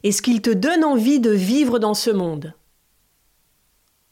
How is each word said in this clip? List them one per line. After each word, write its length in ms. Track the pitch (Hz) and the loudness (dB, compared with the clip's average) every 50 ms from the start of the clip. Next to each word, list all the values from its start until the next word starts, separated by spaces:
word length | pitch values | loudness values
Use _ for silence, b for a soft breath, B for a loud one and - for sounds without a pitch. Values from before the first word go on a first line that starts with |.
| b | b
Est-ce 180 | 208 202 - | -2 -2 -2
qu'il 200 | - 247 240 214 | 0 0 0 0
te 80 | - 240 | 0 0
donne 340 | 220 185 208 302 359 330 320 | 0 0 0 0 0 2 2
envie 340 | 302 277 233 214 262 294 269 | 2 2 2 2 2 2 2
de 120 | 226 226 | 2 2
vivre 500 | 208 196 185 190 247 294 294 247 233 233 | 2 2 0 0 0 2 2 2 0 0
dans 140 | 214 214 208 | 0 -2 -2
ce 160 | - - 240 | -2 -2 -2
monde ? 440 | 214 190 180 165 160 147 151 160 - _ _ _ _ _ _ _ _ _ _ _ _ _ _ _ _ _ _ _ _ _ _ _ _ _ _ _ _ _ _ _ | 0 0 -2 -4 -6 -8 -10 -14 -18 _ _ _ _ _ _ _ _ _ _ _ _ _ _ _ _ _ _ _ _ _ _ _ _ _ _ _ _ _ _ _